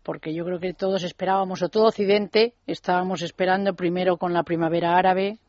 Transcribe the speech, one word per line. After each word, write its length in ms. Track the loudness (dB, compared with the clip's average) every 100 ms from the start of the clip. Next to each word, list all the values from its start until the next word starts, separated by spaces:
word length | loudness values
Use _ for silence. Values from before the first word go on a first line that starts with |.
porque 280 | -10 -10 -8
yo 120 | -6
creo 160 | -6 -6
que 140 | -6
todos 280 | -4 -2 -2
esperábamos, 580 | -4 -4 -2 0 0 -4
o 60 | -2
todo 200 | 2 2
Occidente, 680 | 2 2 0 2 2 2 -2 -10
estábamos 520 | -6 -2 0 0 -4
esperando 520 | -6 -2 0 2 0
primero 420 | -2 -2 0 0 0
con 160 | 0
la 100 | -2
primavera 520 | -2 -2 0 0 2 4
árabe, 420 | 4 2 -2 -6